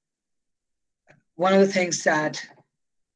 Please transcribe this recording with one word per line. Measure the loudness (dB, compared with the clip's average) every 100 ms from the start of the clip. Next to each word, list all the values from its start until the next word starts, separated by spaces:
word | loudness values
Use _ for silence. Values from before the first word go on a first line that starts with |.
| _ _ _ _ _ _ _ _ _ _ _ _ _
one | -4 2
of | 4
the | 4
things | 0 -4 -2
that, | -2 -2 -2 -8 -16 -20 _ _ _ _ _